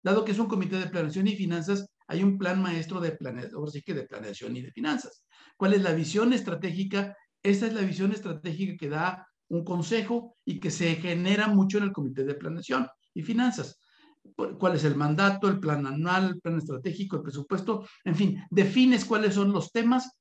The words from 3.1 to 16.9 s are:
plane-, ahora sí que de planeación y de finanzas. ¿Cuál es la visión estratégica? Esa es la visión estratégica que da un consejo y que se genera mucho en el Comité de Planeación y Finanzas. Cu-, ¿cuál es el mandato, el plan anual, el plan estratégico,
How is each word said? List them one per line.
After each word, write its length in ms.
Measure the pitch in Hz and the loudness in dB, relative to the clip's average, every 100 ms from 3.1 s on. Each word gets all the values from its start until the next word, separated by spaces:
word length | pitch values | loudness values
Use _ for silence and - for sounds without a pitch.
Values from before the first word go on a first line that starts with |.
plane-, 380 | 156 131 120 127 | -4 -8 -10 -10
ahora 160 | - 151 | -8 -8
sí 120 | 147 | -8
que 120 | - | -8
de 100 | 156 | -8
planeación 520 | - 107 107 101 113 123 | -8 -12 -12 -12 -10 -10
y 60 | |
de 100 | 127 | -10
finanzas. 520 | - 151 139 - - _ _ - _ | -6 -4 -4 -6 -18 _ _ -20 _
¿Cuál 180 | 190 | 2
es 80 | 202 | 4
la 100 | 185 | 4
visión 400 | 160 160 196 240 | 2 0 2 4
estratégica? 840 | 247 - 165 180 165 196 196 196 - _ _ | 2 0 -6 -4 -4 -2 -2 -4 -8 _ _
Esa 240 | 202 196 226 | 2 2 2
es 80 | |
la 80 | 220 | 0
visión 300 | 190 156 196 | -2 0 0
estratégica 640 | 214 180 156 185 160 190 - | 0 -6 -8 -6 -4 -4 -4
que 120 | 143 | -6
da 400 | 151 175 185 - _ _ | -2 -2 -4 -14 _ _
un 160 | 170 | -4
consejo 720 | 165 180 160 226 196 240 233 _ | -2 -4 0 0 0 -4 -4 _
y 140 | - - | -8 -4
que 120 | 170 | -4
se 260 | 151 170 160 | 0 0 0
genera 520 | 175 170 180 208 214 | -2 -2 2 2 4
mucho 300 | 202 190 202 | 4 4 2
en 60 | |
el 80 | 202 | 0
Comité 320 | 196 135 131 | -2 -6 -2
de 100 | 135 | -4
Planeación 540 | 143 165 165 - 127 123 - _ | -4 -6 -8 -4 -2 -2 -6 _
y 80 | - | -10
Finanzas. 560 | 156 226 247 - 120 - _ _ _ _ _ - | -4 0 0 0 -8 -12 _ _ _ _ _ -8
Cu-, 220 | - - | -8 0
¿cuál 160 | 185 | 0
es 100 | 170 | 4
el 120 | 151 139 | 2 2
mandato, 520 | 147 151 196 196 202 | 2 4 4 4 2
el 120 | 190 | 2
plan 260 | 156 147 139 | 0 0 -2
anual, 440 | 143 170 185 190 | -2 0 2 2
el 100 | 175 | 0
plan 180 | 170 165 | -2 -4
estratégico, 580 | 147 131 131 | -4 -6 -6